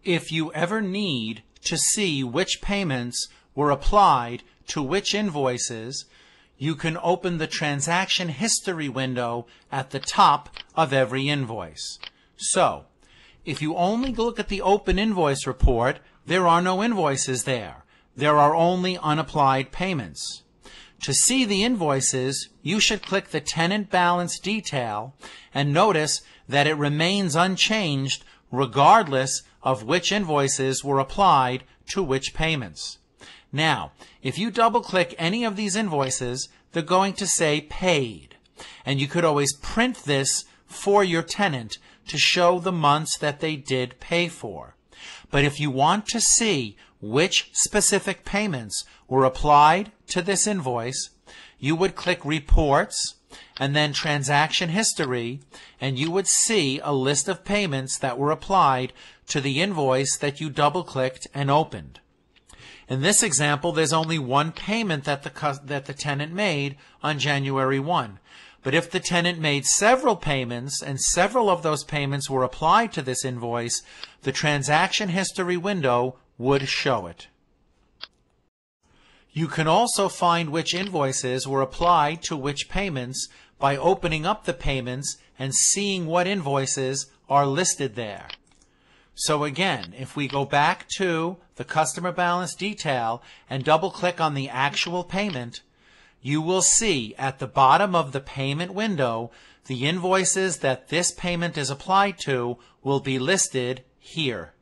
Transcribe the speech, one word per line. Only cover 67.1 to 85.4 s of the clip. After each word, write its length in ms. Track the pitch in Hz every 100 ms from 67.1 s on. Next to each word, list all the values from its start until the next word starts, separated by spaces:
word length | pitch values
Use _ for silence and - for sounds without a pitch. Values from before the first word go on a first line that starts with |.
| 147
January 640 | 147 139 135 135 131 135
one. 400 | 139 175 117 95 _ - - _
But 120 | 135
if 160 | 151 170
the 100 | 185
tenant 400 | - 180 170 170
made 260 | 156 143 139
several 500 | - 208 254 277 202
payments 640 | 160 139 123 120 135 -
and 180 | 143 135
several 500 | - - 196 254 214
of 140 | 175
those 200 | 156 151
payments 460 | - 151 139 139 139
were 140 | 135
applied 500 | 127 - 156 196 233
to 80 | -
this 240 | 131 123 131
invoice, 560 | 123 117 117 117 - - - - -
the 80 | 135
transaction 800 | 135 151 147 139 151 190 - 214
history 480 | 175 185 - 180 180
window 600 | 185 196 135 120 127 - _ _
would 300 | 120 139 135
show 400 | - 143 120 87
it. 200 | - - _ _ _ _ _ _ _ - _ _ _ _ _ _ _ _ _ _ _ _
You 160 | 151 160
can 200 | - 156
also 400 | 170 233 - 190
find 420 | - 175 170 165
which 240 | 156 156
invoices 720 | 175 196 175 135 131 127 131 131
were 140 | 135
applied 600 | 135 - 170 170 147 165
to 140 | - 160
which 320 | 135 143 -
payments 580 | 185 196 139 123 131 - - - _
by 180 | 139 139
opening 480 | 151 190 170 156 160
up 200 | 214 -
the 80 |
payments 640 | - 143 135 120 127 143 - _
and 160 | _